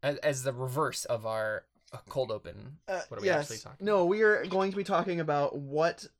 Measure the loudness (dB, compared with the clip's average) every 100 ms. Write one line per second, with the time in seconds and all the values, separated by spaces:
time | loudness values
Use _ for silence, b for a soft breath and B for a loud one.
0 | -2 0 0 0 -2 -2 -2 0 0 0
1 | -4 -4 -2 -2 -2 -4 -8 _ _ -16
2 | -8 -4 -2 -4 -8 -14 -16 -18 -8 -8
3 | -6 -2 2 2 0 -8 -14 -6 2 4
4 | 4 6 4 4 2 0 0 0 0 0
5 | 2 -2 0 2 2 -2 -4 2 2 0
6 | -12 _